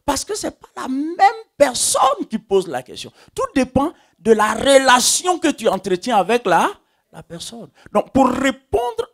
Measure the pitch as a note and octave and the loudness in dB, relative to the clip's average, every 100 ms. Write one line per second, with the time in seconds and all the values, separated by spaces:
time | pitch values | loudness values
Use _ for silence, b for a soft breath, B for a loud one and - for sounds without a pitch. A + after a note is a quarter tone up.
0 | - C4+ - G#4 - - - - C#4 C4+ | -6 -6 -6 -10 -10 -14 -20 -14 -8 -6
1 | D#4 F#4 G4 A4+ - - C#4+ A#3+ - - | -6 2 2 2 -6 0 0 0 -2 0
2 | C5+ B4 - G#3+ - G3 F3+ B2+ - - | 0 0 -6 -8 -2 -2 -2 -8 -10 -16
3 | G#2+ b b - C5+ C#4 B3+ C4 D4+ - | -18 b b -8 -4 -2 0 0 -2 -6
4 | b b A3 G#3+ G#3+ G#3+ C4 C4+ C4+ B3 | b b 2 2 2 0 4 4 6 4
5 | - - F4+ F4 D#4+ - G#3+ F#3+ G3 F3+ | 4 -2 -2 0 0 0 -2 -2 -2 -4
6 | B3 G#3+ F3+ A#3+ A#3+ E3 C#4+ G4+ _ _ | -2 0 0 0 2 2 0 -4 _ _
7 | _ E3 - E3+ - A#3 F#3 _ B G#3 | _ -20 -20 -16 -16 -18 -20 _ B -4
8 | - C4 B3+ B3 C4+ - _ - - A#4 | 0 2 2 2 -2 -4 _ -4 -4 -6
9 | A#4 | -8